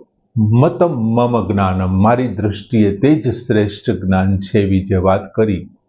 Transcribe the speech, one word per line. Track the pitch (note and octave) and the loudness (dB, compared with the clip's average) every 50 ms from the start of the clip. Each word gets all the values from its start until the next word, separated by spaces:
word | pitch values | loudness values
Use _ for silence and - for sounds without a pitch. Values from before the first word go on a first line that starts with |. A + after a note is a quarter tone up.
| - _ _ _ _ _ - A2+ | -12 _ _ _ _ _ -2 0
મતમ | G#2+ G#2+ A2 A#2+ C3 C#3 C3+ - F#3 D3+ B2 | 2 2 4 4 4 2 2 0 0 0 0
મમ | A#2 A2 A2+ A2+ A#2 A#2+ A#2+ B2 A#2 F#2+ F#2 G#2 | -2 -2 -2 0 0 0 0 0 -2 -2 0 0
જ્ઞાનમ, | G2 G2 F#2 F#2 F#2 F#2 F#2 F#2+ F#2+ G2 | 0 0 0 0 -2 -2 0 0 2 2
મારી | A2 A#2+ B2 C3 A#2+ | 2 2 2 0 -4
દૃષ્ટિએ | G2+ F#2 G2+ G#2+ G2 - - - - A2+ G#2+ G2+ F#2+ | -4 -4 -4 -4 -4 -6 -8 -2 0 2 2 2 0
તે | - - C#3 D#3 | 0 2 2 2
જ | D3+ - C3 | 2 0 -4
શ્રેષ્ઠ | G#2+ - - - A#2 G#2+ G#2 G2+ - - - - | -4 -4 -4 -2 0 0 0 0 -2 -8 -4 -4
જ્ઞાન | G#2+ F2 F#2+ F#2+ F#2+ F#2+ F#2+ F#2+ G2 F#2+ | -4 -4 -2 0 0 0 2 0 0 -2
છે, | G2 - - A2 | -2 -2 0 0
એવી | G2+ F#2+ F#2+ F#2+ F#2 | 0 2 0 0 0
જે | F#2+ F#2+ | 0 -2
વાત | F#2 F2+ F#2+ F#2+ G2+ - - - | 0 2 2 0 0 -2 -6 -2
કરી, | - A2 A2 G2 E2 E2+ - _ _ _ | -2 0 0 0 -4 -6 -10 _ _ _